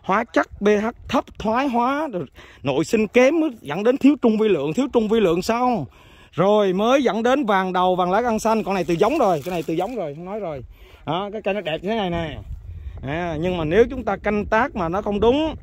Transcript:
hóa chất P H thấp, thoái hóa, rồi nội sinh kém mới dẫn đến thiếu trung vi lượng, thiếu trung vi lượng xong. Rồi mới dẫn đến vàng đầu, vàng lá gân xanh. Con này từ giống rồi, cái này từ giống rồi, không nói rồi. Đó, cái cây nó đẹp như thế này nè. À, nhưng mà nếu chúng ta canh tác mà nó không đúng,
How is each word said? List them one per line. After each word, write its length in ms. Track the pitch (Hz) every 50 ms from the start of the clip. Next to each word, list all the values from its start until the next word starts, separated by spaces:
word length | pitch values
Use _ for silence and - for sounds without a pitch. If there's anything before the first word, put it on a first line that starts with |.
hóa 220 | - - 190 214 240
chất 240 | - - 285 - - - -
P 60 | 202
H 220 | 208 208 202 214 226 - - -
thấp, 180 | - - 285 - - - -
thoái 280 | - 214 220 247 277
hóa, 400 | 285 233 233 240 254 277 285 320 294 220
rồi 120 | 175 147 117 _ - - - - - -
nội 220 | 143 131 143 160
sinh 220 | - - 220 214
kém 320 | 196 - 240 254 269 320 339
mới 100 | 311 311 233 214
dẫn 220 | - 135 147 180 208
đến 140 | 240 254
thiếu 180 | - - 269 294 -
trung 160 | - 233 214
vi 100 | 208 220
lượng, 260 | 214 190 147 135 160 156
thiếu 140 | - 269 262 -
trung 140 | 247 220
vi 120 | 202 220 233
lượng 220 | 208 175 165 180
xong. 440 | 175 - 220 240 254 247 240 196 135 - - - - - - - - -
Rồi 420 | - - 175 196 214 214 208 190 180
mới 300 | 185 208 233 262 285 262
dẫn 200 | 190 175 220 226
đến 220 | 247 262 294 277
vàng 280 | 202 208 190 190 185 180
đầu, 220 | 185 180 185 185
vàng 160 | 175 185 175
lá 100 | 185 214
gân 180 | 247 247 220 214
xanh. 240 | - 220 226 220 175
Con 120 | 180 196
này 80 | 190 175
từ 60 | 151 175
giống 240 | 160 240 262 294 339
rồi, 220 | 247 196 175 147 127
cái 60 | 175
này 120 | 185 170 160
từ 60 | - 165
giống 220 | 160 180 214 262
rồi, 180 | 226 175 147 139
không 100 | 156 175
nói 140 | 185 202 220
rồi. 240 | 202 170 151 135 117 - - - - - - - -
Đó, 240 | 139 156 175 202 202 196
cái 80 | 220
cây 120 | - 202 196
nó 80 | 208
đẹp 160 | 180 160 156 156 160
như 60 | 190
thế 60 | 226
này 140 | 226 202 180
nè. 280 | 170 170 165 156 131 110 101 - - - - - - - - - - - -
À, 300 | 127 147 165 180 170 160 147
nhưng 160 | 165 185 180
mà 60 | 175 160
nếu 220 | 151 165 214 240 240
chúng 140 | 277 254 220
ta 140 | 220 196
canh 280 | 190 - 208 208 208 196
tác 300 | - 214 220 247 285 -
mà 140 | 202 175 160
nó 120 | 175 202
không 180 | 208 214 202 208
đúng, 360 | 202 233 254 294 311 320 - -